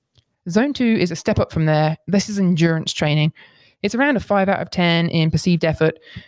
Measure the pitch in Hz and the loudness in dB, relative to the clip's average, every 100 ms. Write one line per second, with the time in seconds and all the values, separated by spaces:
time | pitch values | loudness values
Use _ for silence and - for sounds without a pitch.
0 | _ _ _ _ - 180 277 269 240 226 | _ _ _ _ -4 -2 0 0 0 2
1 | 180 165 - 208 - - 156 151 156 160 | 0 -2 -2 -2 -2 0 0 2 0 -2
2 | - 196 - 202 185 175 170 160 - - | -2 -2 -2 -2 0 2 2 0 -4 -4
3 | 156 151 156 - - _ _ _ 196 233 | 0 2 0 -2 -20 _ _ _ -6 -2
4 | 277 240 - 202 190 196 175 - 175 170 | 0 0 0 0 0 -2 -4 0 2 2
5 | 170 170 160 156 - 170 165 160 160 - | 0 0 0 0 0 2 0 2 0 0
6 | - - | -14 -20